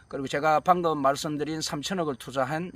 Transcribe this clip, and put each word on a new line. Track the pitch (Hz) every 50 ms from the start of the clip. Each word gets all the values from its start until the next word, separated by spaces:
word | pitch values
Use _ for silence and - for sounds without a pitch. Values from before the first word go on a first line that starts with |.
| - -
그리고 | - 143 135 127
제가 | - 143 147 156 156 151
방금 | 143 180 185 180 175 165 156 147
말씀드린 | 135 135 139 139 - 160 151 143 147 147 160 156
삼천억을 | 147 - - 147 139 - 196 185 165 151 131
투자한 | - - 139 120 135 131 127 156 156 175 185 -